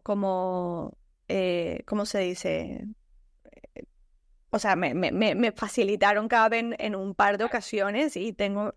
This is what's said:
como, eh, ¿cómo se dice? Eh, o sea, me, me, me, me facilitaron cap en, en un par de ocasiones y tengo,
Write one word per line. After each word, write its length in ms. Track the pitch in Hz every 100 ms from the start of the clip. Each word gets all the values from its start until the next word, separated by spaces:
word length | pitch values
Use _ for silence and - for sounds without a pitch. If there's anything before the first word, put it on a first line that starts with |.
como, 920 | - 202 196 185 185 180 175 170 - - _ _ -
eh, 540 | 190 185 175 165 - -
¿cómo 180 | 214 208
se 140 | 202
dice? 680 | 180 180 185 160 165 - 208 220 _ - _ _ _ - -
Eh, 100 | - - _ _ _ _ _ _
o 80 | 214
sea, 160 | 214 180
me, 180 | 175
me, 180 | 143 180
me, 220 | 180 214
me 180 | 180 233
facilitaron 760 | 214 - - 208 208 196 208 220
cap 260 | 240 220
en, 220 | 226 233 233
en 180 | 220 196
un 200 | 190 190
par 240 | 202 202
de 60 | 226
ocasiones 680 | 240 - 214 196 214 302 185
y 180 | 214
tengo, 420 | 185 202 202 208